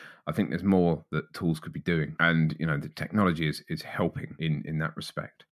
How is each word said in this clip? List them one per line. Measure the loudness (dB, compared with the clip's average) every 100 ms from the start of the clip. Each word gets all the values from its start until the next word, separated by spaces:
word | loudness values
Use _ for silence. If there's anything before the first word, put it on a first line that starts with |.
| -20 -12 -4
I |
think | -2 -2
there's | 0
more | 4 6 6 2 -2
that | -4 -4
tools | -2 -2 -2
could | -4
be | -6
doing. | 0 0 0 2
And, | 4 4 2 0
you | -2
know, | -2
the | -4
technology | -8 -4 2 2 2 -2
is, | -4 -6
is | -8
helping | -6 -4 -2 -4 -10 -4
in, | -2 -2 -2
in | -4
that | -4 -6
respect. | -10 -10 -10 _ _